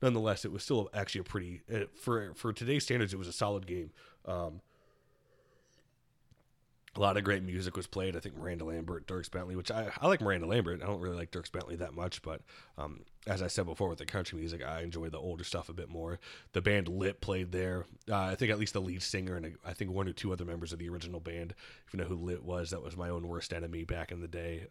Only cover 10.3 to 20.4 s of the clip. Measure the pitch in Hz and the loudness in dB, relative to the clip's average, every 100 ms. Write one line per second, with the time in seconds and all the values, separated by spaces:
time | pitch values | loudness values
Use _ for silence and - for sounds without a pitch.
10.3 | 92 82 117 85 87 92 101 90 87 85 | 2 4 4 4 0 0 0 -2 -2 -4
11.3 | 87 - 92 - 85 87 76 90 - 80 | -6 -4 -4 -4 -4 -4 -2 -4 -4 -6
12.3 | 76 - - - - 73 - - - - | -6 -8 -20 -16 -8 -8 -8 -14 -8 -2
13.3 | 92 90 - 87 80 95 82 - 101 90 | 0 0 0 0 2 0 0 -2 -2 -2
14.3 | 82 82 85 64 80 85 82 82 78 90 | -2 -4 -4 -2 -2 -2 -4 -4 -4 -2
15.3 | 85 90 87 80 85 - 82 82 90 - | -4 -2 -4 -4 -6 -6 -4 -4 -6 -8
16.3 | - - 92 92 104 85 92 95 98 - | -18 -4 2 6 6 4 2 0 0 0
17.3 | 95 90 92 92 90 82 - - 101 95 | 0 2 0 2 0 -4 -8 0 2 2
18.3 | 95 120 107 107 104 92 92 - 98 92 | 2 4 4 2 2 0 0 0 0 0
19.3 | 87 82 85 90 90 98 95 95 - 98 | -2 -4 -8 -8 -4 0 2 0 0 0
20.3 | 90 | 0